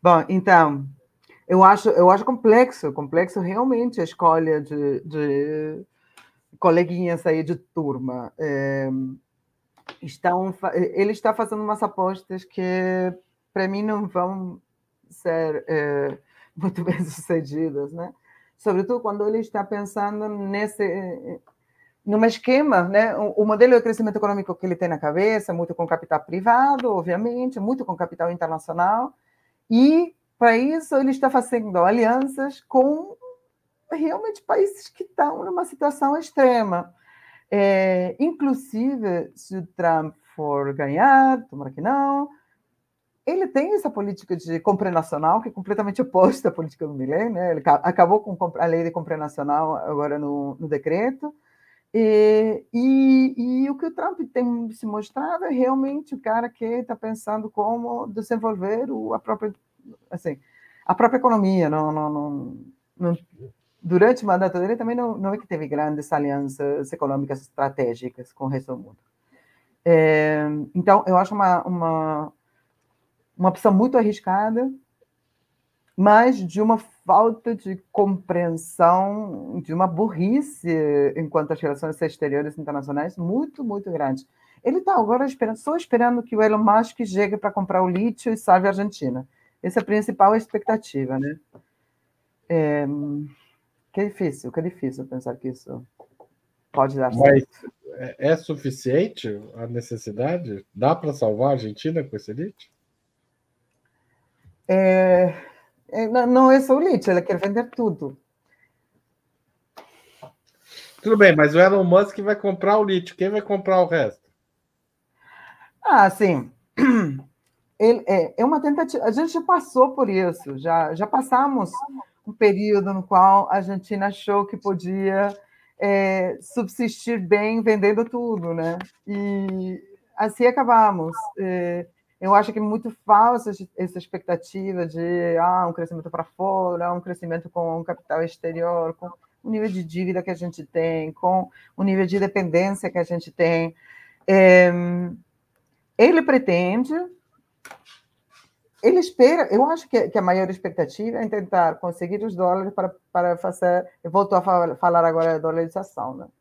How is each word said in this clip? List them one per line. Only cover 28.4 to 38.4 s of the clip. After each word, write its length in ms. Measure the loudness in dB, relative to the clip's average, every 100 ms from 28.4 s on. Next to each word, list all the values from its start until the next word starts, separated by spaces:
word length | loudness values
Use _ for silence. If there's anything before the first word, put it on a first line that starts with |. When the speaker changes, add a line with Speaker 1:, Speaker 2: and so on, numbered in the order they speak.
| -6 -6 -8 -2 0 0 -2 _ _ _ _ _ _
Speaker 1:
e, 440 | 4 6 6 2 _ _ _
para 180 | 2 4
isso, 400 | 0 -2 0 0
ele 140 | 0
está 200 | 0 0
fazendo 480 | 0 -2 -4 -2 2
alianças 840 | 2 4 2 2 -2 -4 -8 -8 _
com 480 | 2 2 0 -6 -16 -20 -20 _ _ _ _ _
realmente 500 | -4 -4 -4 -8 -10
países 460 | _ 0 0 -2 -20
que 160 | _
estão 400 | -14 -2 -2 -2
numa 200 | -8 -6
situação 520 | -8 -4 -4 -2 -2 -2
extrema. 760 | -6 2 4 4 0 -4 -6 _ _ _ _ _ _
É, 640 | 0 2 4 2 0 -2 -2
inclusive, 1120 | -4 -2